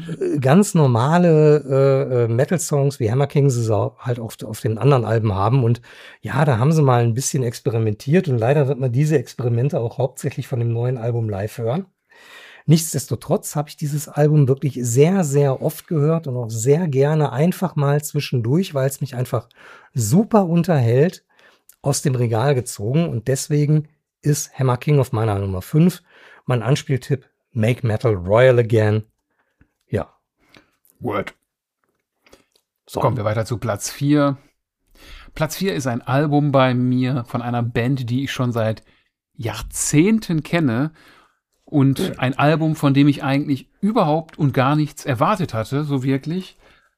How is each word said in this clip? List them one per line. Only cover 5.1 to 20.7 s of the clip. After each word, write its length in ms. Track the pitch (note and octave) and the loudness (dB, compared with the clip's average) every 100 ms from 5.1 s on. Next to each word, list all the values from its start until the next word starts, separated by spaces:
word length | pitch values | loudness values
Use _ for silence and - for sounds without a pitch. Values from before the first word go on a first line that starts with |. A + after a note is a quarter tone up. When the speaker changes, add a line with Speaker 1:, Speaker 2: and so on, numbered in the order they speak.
| A2+ A2 F#2+ | 0 0 0
Speaker 1:
haben. 280 | G2+ C3+ | 2 2
Und 180 | A#2 A#2+ - - - - | 2 0 -4 -20 -20 -16
ja, 220 | - C3 D3+ | -6 0 2
da 120 | A2 | 2
haben 140 | C3+ | 2
sie 100 | D#3+ | 4
mal 220 | C#3 A#2+ | 4 4
ein 100 | A#2 | 2
bisschen 300 | A2+ - C#3+ | 0 -2 -2
experimentiert 840 | A#2+ - B2+ A2+ A2 G#2 - F3 F3 | -4 -4 -4 -2 -2 -2 0 0 2
und 120 | A#2+ | 0
leider 280 | A2+ D3+ C3 | 2 2 0
wird 120 | B2+ | -2
man 120 | C3 | -2
diese 260 | A#2+ D3+ D3+ | 0 2 0
Experimente 600 | A#2+ - A#2+ A#2 C#3 D3+ | -2 -6 -2 0 0 -2
auch 200 | A#2 - | -4 -4
hauptsächlich 480 | C3 - C#3 - - | -6 -6 -8 -8 -6
von 120 | B2 | -4
dem 140 | A#2 | -2
neuen 240 | A#2 B2 B2+ | -2 -2 -4
Album 320 | A2+ A#2+ A2 | -4 -4 -4
live 300 | G2 G#2+ - | -4 -6 -6
hören. 260 | A2+ D3+ F#3+ _ _ _ - - - - - | -4 -4 -6 _ _ _ -20 -20 -20 -6 2
Nichtsdestotrotz 880 | D#3+ E3 C#3+ - A#2 - - - D3+ | 2 2 -6 -6 -8 -4 -4 -4 -8
habe 140 | D3 | -8
ich 80 | - | -8
dieses 320 | D3 D3 - | -8 -6 -6
Album 380 | - D3+ D3+ B2+ | 0 4 4 4
wirklich 280 | C3+ C#3+ B2 | 2 -2 -4
sehr, 420 | A#2+ A#2 D#3 G3 | 0 4 4 4
sehr 380 | D3+ C#3+ C#3+ C3 | 0 2 2 0
oft 260 | D3+ - - | -4 -6 -4
gehört 400 | D#3+ D3 E3 D#3+ | 0 0 0 -4
und 80 | B2 | -8
auch 140 | A2+ | -6
sehr 380 | A2+ A#2+ D3 F3+ | -2 2 2 2
gerne 420 | C3 C#3+ D#3 D3 | 2 2 2 0
einfach 440 | A#2+ E3+ - F3+ - | 2 0 0 -4 0
mal 260 | C#3+ D3 | 0 0
zwischendurch, 720 | D3 D3+ - C3 A2 D#3 F#3+ | -2 -6 -2 -2 0 0 0
weil 160 | C#3+ C3+ | -2 -2
es 100 | - | -4
mich 160 | C3+ B2 | -8 -6
einfach 320 | B2+ A#2 - _ - - - | -4 -4 -6 _ -20 -20 -10
super 540 | C3+ G#2 D#3+ A3+ G#3+ F#3 | -4 2 2 4 2 2
unterhält, 760 | E3+ E3+ | 2 2